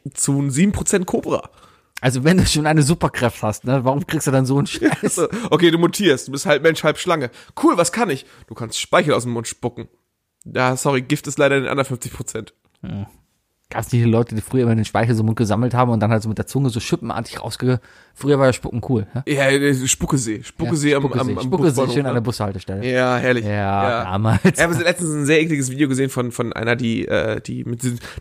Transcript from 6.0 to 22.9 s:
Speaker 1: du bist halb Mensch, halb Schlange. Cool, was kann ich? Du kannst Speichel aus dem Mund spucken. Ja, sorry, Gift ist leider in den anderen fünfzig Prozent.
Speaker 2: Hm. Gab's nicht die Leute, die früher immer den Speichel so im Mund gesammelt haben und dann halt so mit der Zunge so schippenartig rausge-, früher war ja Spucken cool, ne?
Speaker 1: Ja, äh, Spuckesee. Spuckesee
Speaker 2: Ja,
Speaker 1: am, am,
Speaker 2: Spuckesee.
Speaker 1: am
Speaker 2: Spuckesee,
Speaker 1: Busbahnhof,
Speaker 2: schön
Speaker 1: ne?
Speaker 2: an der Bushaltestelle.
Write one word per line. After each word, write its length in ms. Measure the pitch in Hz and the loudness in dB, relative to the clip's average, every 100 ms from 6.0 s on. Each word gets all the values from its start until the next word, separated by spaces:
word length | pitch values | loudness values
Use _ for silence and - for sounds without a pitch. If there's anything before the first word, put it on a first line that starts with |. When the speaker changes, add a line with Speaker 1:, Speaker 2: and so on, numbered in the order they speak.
| 190 131 - | 2 2 -2
Speaker 1:
du 20 | |
bist 140 | 135 - | -8 0
halb 180 | 147 | 2
Mensch, 200 | 165 156 156 | 2 2 -2
halb 120 | 147 | -2
Schlange. 320 | 175 165 123 - - - | -2 -2 -2 -10 -18 0
Cool, 140 | 330 202 | 2 4
was 160 | 165 | 0
kann 180 | 220 220 | 0 -2
ich? 160 | 131 - - - | -2 -8 -20 -20
Du 80 | - | -14
kannst 240 | 113 - | -10 -8
Speichel 340 | - 170 156 | 0 0 2
aus 100 | 120 | 0
dem 100 | 120 | 0
Mund 140 | 117 117 | -6 -8
spucken. 420 | - 120 - - _ _ _ _ _ | -8 -8 -8 -16 _ _ _ _ _
Ja, 320 | - 120 127 131 | -10 -2 0 0
sorry, 280 | 147 131 | 0 0
Gift 240 | 127 143 147 | 0 -4 -4
ist 100 | 143 | 2
leider 200 | 139 139 | 2 2
in 60 | |
den 60 | 127 | 0
anderen 180 | 139 131 | -2 -2
fünfzig 240 | 123 120 | -4 -10
Prozent. 420 | - 123 113 - _ _ _ | -12 -10 -10 -12 _ _ _
Speaker 2:
Hm. 240 | - 101 104 _ _ _ _ _ _ | -12 -10 -10 _ _ _ _ _ _
Gab's 220 | 110 107 | -10 -2
nicht 100 | 120 | 2
die 60 | 117 | 4
Leute, 240 | 113 117 110 | 4 2 -4
die 60 | |
früher 220 | - 131 | -2 0
immer 100 | 117 113 | 2 2
den 80 | 107 | 0
Speichel 280 | 101 120 110 | 0 2 2
so 60 | |
im 60 | 110 | 2
Mund 100 | 110 | 0
gesammelt 360 | 107 101 123 123 | 0 2 0 2
haben 160 | 127 | 2
und 80 | 113 | 2
dann 80 | 107 | 2
halt 120 | 110 | 2
so 40 | 110 | 0
mit 80 | 104 | -6
der 80 | - | -4
Zunge 220 | 135 135 | -2 0
so 80 | 113 | -2
schippenartig 580 | - 131 117 95 117 - | -4 -4 -4 -8 -8 -10
rausge-, 380 | 117 - 123 123 _ - _ - | -10 -2 0 0 _ -20 _ -6
früher 220 | 139 139 | 0 4
war 80 | 131 | 4
ja 60 | |
Spucken 280 | - - 117 - | 2 -4 -8 -2
cool, 180 | 120 98 | -2 -2
ne? 100 | - 135 | -8 -4
Speaker 1:
Ja, 180 | 139 135 | 0 2
äh, 380 | 139 143 131 131 | 4 2 0 0
Spuckesee. 560 | - 175 139 113 107 | -2 0 0 0 -6
Spuckesee 460 | - - 165 160 147 | -8 -6 -2 0 2
Speaker 2:
Ja, 60 | 143 | 2
Speaker 1:
am, 80 | 139 | 2
am, 60 | |
Speaker 2:
Spuckesee. 200 | 123 127 | -2 -2
Speaker 1:
am 80 | 127 | -2
Speaker 2:
Spuckesee, 240 | 127 185 147 | -2 2 2
Speaker 1:
Busbahnhof, 240 | 127 127 | 2 0
Speaker 2:
schön 100 | 123 | 0
Speaker 1:
ne? 60 | 135 | 0
Speaker 2:
an 60 | 123 | -2
der 60 | |
Bushaltestelle. 640 | 117 - 104 92 - 95 123 | -2 -4 -4 -6 -8 -6 -2